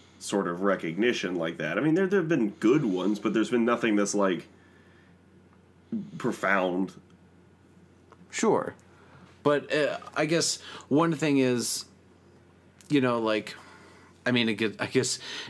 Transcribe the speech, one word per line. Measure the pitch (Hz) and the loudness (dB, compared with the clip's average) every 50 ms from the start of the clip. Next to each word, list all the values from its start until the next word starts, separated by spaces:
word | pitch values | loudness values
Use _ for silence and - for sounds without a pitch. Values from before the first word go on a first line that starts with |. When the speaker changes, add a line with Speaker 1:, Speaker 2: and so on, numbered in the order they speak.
| - - - - | -20 -20 -20 -16
Speaker 1:
sort | - - - 101 95 | -8 -2 -2 0 0
of | 87 85 87 | 0 -2 0
recognition | 95 101 95 - - 82 80 95 113 123 113 - - 92 92 | 0 0 0 0 -2 -4 -2 0 2 2 0 0 -2 -4 -2
like | 87 82 82 82 | -2 -4 -4 -4
that. | 82 78 76 85 | -4 -4 -4 -2
I | 101 | 0
mean, | 135 156 156 | 2 2 2
there, | 185 196 | 2 2
there | 185 202 196 | 2 2 0
have | 170 156 | 0 2
been | 170 139 113 101 - - | 0 0 0 0 -2 0
good | - 107 131 156 139 | 2 4 4 4 2
ones, | 107 90 90 90 98 107 98 | 0 0 0 0 0 0 0
but | - 110 95 | -2 0 0
there's | 117 107 - | 0 0 2
been | 123 120 117 | 2 2 2
nothing | 120 120 117 - 113 104 | 2 0 0 2 2 2
that's, | 104 101 98 - | 2 2 2 0
like, | 104 101 95 90 80 - - - - - - - - - - - - - - - - _ - - - - - - - - - - - - - - 107 - - - | 2 2 2 0 -2 -6 -12 -20 -20 -20 -20 -20 -20 -20 -20 -20 -20 -20 -20 -20 -20 _ -20 -20 -20 -20 -20 -20 -20 -20 -20 -20 -20 -14 -10 -8 -8 -8 -10 -10
profound. | - - 123 104 - - 95 98 98 92 92 90 92 95 92 - - - - - - - - - - - - - _ _ - - - - - - - _ - - - - - | -6 -4 -4 -4 -2 0 2 2 2 2 2 0 0 -2 -4 -6 -12 -20 -20 -20 -20 -20 -20 -20 -20 -20 -20 -20 _ _ -20 -20 -20 -20 -20 -20 -20 _ -20 -20 -20 -16 -12
Speaker 2:
Sure. | - - - 220 151 101 - - - - - - - - - - - - - - - - | -4 0 2 2 2 2 0 -4 -8 -14 -18 -20 -20 -20 -20 -20 -20 -20 -20 -20 -8 -2
But, | - 147 147 143 - - - | 0 2 2 2 0 0 0
uh, | 151 143 123 80 - - - - | 0 0 0 -2 -6 -10 -8 -4
I | - 156 | -4 -2
guess | 156 170 160 143 - - - - - - - - | 0 0 0 0 0 -4 -6 -10 -16 -18 -14 -4
one | - 127 147 170 165 165 | 0 2 2 2 2 2
thing | 135 160 151 143 135 | 0 2 2 4 4
is, | 131 127 123 120 110 - - - - - - _ _ - - _ _ - - - - - - _ - - - - - | 4 4 2 0 0 -2 -4 -6 -8 -12 -20 _ _ -20 -20 _ _ -20 -20 -20 -20 -20 -20 _ -20 -20 -20 -18 -6
you | - 147 143 | -2 0 0
know, | 127 127 120 117 | 2 2 0 0
like, | 113 110 107 107 98 - - - - - - - - - - - - - - - - | 0 0 0 -2 -2 -6 -12 -16 -18 -20 -20 -20 -20 -20 -20 -20 -20 -20 -16 -8 -4
I | 123 | 0
mean, | 123 120 117 | 0 2 2
it | 113 107 | 0 0
get, | 98 113 107 101 - | 0 -2 -2 -2 -4
I | 113 | -4
guess | - - 131 123 131 - - - - - - - | 0 0 0 0 0 -2 -6 -10 -12 -12 -12 -10